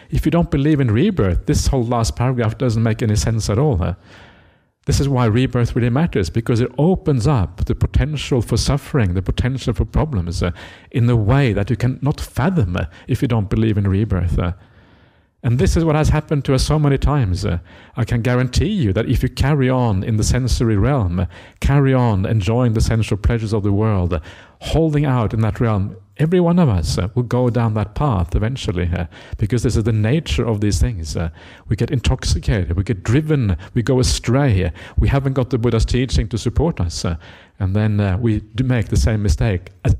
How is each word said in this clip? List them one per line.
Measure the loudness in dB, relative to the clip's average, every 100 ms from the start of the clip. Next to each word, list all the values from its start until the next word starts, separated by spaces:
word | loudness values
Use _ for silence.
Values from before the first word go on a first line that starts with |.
| -6
if | -2
you | 0
don't | 0 0
believe | 0 2 2
in | 2
rebirth, | 2 2 2 0 0 0
this | 0 2
whole | 0
last | 0 0 -2 0
paragraph | 0 0 -2 0
doesn't | -2 0
make | 0 0
any | 0 0
sense | 0 -2 0
at | 0
all. | 2 0
Uh, | -2 -4 -12 -20 -20 -20 _ _ _ _ -2
this | 0
is | 0
why | 2 2
rebirth | 2 2 0 0 0
really | 0
matters, | 0 0 0 -2
because | -2 0 0
it | 0 0
opens | 0 0 0 0 2
up | 0 0 -2 -4
the |
potential | -2 0 0 0 -4 -2 -2
for | 0 0
suffering, | 0 -2 -2 0 0 0
the |
potential | -2 -2 -2 -4 -4
for | -2 -2
problems, | 0 0 -2 -4 -2
uh, | -4 -4 -12 -20 -6
in | 0 2
a | 2
way | 2 2 2
that | 0 0
you | -2
cannot | -2 -2 -4 -4
fathom, | -6 -2 0 0 0 -2
uh, | -6 -8 -6
if | -2
you | 0
don't | -2 0
believe | 0 0 0
in | 0
rebirth. | 0 0 -2 -2 -2
Uh, | -2 -6 -14 -20 -20 _ _ _ _ _
and | -2 0
this | 2 2
is |
what | 2 2
has | 2
happened | 0 0 -2 0
to |
us | 0
so | 2 2
many | 2 2
times. | 2 0 0 -2 -2
Uh, | -4 -8 -20 -12 -6
I | -2
can | -2
guarantee | 0 0 0 0 0
you | 0 0
that | 0 0
if | 0
you | 0
carry | 0 0 2 2
on | 2 2 0
in | 0 0
the |
sensory | 0 0 0 0 2 2
realm, | 2 2 0 0
uh, | -2 -6 -20 -4
carry | 2 4 4 4
on | 2 2 0
enjoying | 0 0 2 2
the | 2
sensual | 2 0 0 0
pleasures | 0 0 0
of | -2
the | 0
world, | 2 2 2 0
uh, | -2 -6 -16 -20 -14
holding | -2 0 2 2 2
out | 0 0
in | 0
that | -2 0
realm, | 0 0 -2 -8 -12 -4
every | 0 2
one | 2 4
of | 2
us, | 2 0 -2
uh, | -2 -2
will |
go | -2 0 0
down | 0 0
that | 0 -4 -2
path | -2 0 0 -2
eventually, | -2 -4 -4 -4 -2 -4
uh, | -6 -12 -14 -6
because | -2 0
this | 0 0
is |
the | 0
nature | 0 0 0 -2 -2 -2
of | 0
these | 0 2
things. | 0 -2 -6 -6
Uh, | -6 -8 -20 -12 -6
we | -2
get | -2
intoxicated, | -2 0 -2 -2 -2 0 0 0 -2
we |
get | -2 -2
driven, | 0 0 2 0 0 -2 -4
we | -2
go | 0 2
astray. | 2 0 0 2 2 2 0 -4 -6 -2
We | 2
haven't | 2 0
got | -2 -2
the | 0
Buddha's | 0 2 2
teaching | 0 0 -2 -2
to | -4
support | -4 -2 -2 -2
us. | -4 -4
Uh, | -6 -6 -10 -20 -18 -6
and | -2 0
then, | 0 0
uh, | 0 0
we | 0 -2 -4 -4
do |
make | 0 0 0
the | 0
same | 2 2
mistake, | 0 0 0 -2 -6 -4
as | -2 0